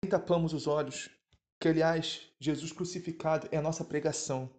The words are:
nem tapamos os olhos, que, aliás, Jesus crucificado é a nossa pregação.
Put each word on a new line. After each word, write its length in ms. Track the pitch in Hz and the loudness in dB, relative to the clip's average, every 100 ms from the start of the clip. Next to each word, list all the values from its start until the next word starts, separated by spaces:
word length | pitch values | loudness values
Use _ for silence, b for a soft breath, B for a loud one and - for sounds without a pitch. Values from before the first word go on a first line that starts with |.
nem 80 | 190 | 2
tapamos 440 | 190 - 170 165 | 0 4 2 2
os 140 | 156 147 | 0 0
olhos, 420 | 147 139 - - _ _ _ _ _ | 0 0 -6 -12 _ _ _ _ _
que, 80 | 165 | 2
aliás, 640 | 160 160 165 160 - - _ | 6 4 2 -2 -6 -12 _
Jesus 320 | 135 147 160 | -2 0 -4
crucificado 760 | - 175 185 170 165 160 156 - | -6 -6 -6 -6 -4 0 0 2
é 60 | 160 | -2
a 40 | |
nossa 220 | 151 165 | 0 -2
pregação. 640 | 160 151 156 - - 131 131 | -2 0 0 -2 -2 -2 -4